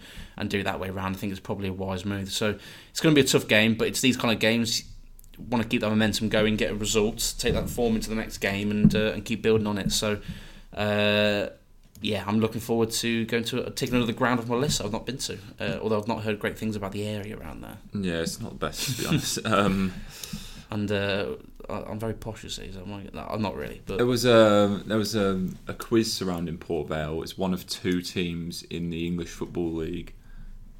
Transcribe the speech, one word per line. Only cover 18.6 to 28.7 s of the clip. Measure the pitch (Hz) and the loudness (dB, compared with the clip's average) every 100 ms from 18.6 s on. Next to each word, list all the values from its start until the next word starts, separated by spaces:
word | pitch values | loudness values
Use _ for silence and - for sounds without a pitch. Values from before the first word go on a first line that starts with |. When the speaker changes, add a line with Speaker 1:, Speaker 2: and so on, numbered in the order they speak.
| 73 | -6
Speaker 2:
best, | - - 131 | -4 -4 -2
to | |
be | - | 0
honest. | 151 - - | 0 0 0
<laughs> | 110 | 2
Um, | 101 101 95 95 - - - - - - - - | 4 6 4 2 -2 -10 -12 -10 -10 -10 -14 -8
Speaker 1:
And, | 107 101 | -4 0
uh, | 101 101 98 87 - - - - | 0 0 0 -2 -6 -12 -16 -10
I, | - | -8
I'm | - 107 | -6 -6
very | 113 | -4
posh, | 110 110 107 | -6 -8 -10
you | - | -10
see, | - 107 | -10 -10
so | 95 | -12
I'm | 92 | -10
like, | 101 95 | -10 -10
no, | 73 - | -10 -6
I'm | 107 | -2
not | 104 - | -2 -4
really. | 64 62 - | -8 -10 -6
But | 95 | 0
Speaker 2:
There | 123 | 2
was | 123 | 4
a, | 123 113 110 104 101 101 87 | 8 10 10 8 6 4 0
there | 107 | 0
was | 104 110 | 2 2
a, | 98 95 92 - - | 2 2 -2 -4 -10
a | |
quiz | 98 - 117 110 | -10 0 2 4
surrounding | - 95 87 85 85 | 0 -2 -2 -4 -6
Port | - 85 73 | -4 -4 -2
Vale. | 78 76 80 | -2 -2 -4
It's | - - | -6 -2
one | 92 | 0
of | 90 - | 0 -4
two | - 101 90 | -4 0 0
teams | 90 - 87 85 85 82 | -2 -4 -2 -4 -6 -10
in | - | -8